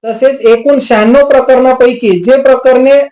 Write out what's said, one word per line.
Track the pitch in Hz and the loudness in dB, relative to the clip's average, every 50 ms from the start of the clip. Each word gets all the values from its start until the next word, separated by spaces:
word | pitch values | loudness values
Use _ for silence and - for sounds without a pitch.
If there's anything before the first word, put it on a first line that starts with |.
| - | -8
तसेच | 226 226 - 262 269 269 - | -10 -6 -2 -2 -2 -2 0
एकूण | - 226 233 226 - 285 285 269 | 0 0 0 0 0 -2 -2 -2
शहाण्णव | - - 240 214 214 226 247 285 285 277 | -2 -2 -2 0 2 2 2 2 2 2
प्रकरणापैकी | 269 262 247 - 262 254 254 262 254 254 247 247 247 - 247 208 180 175 | 0 -2 2 0 0 2 2 0 0 2 0 0 0 -2 -4 -2 -2 -2
जे | 175 226 262 | 0 0 0
प्रकरणे | 277 277 262 254 247 - 262 254 254 262 269 277 285 277 277 | 0 2 0 0 0 0 0 0 2 2 2 2 0 0 -4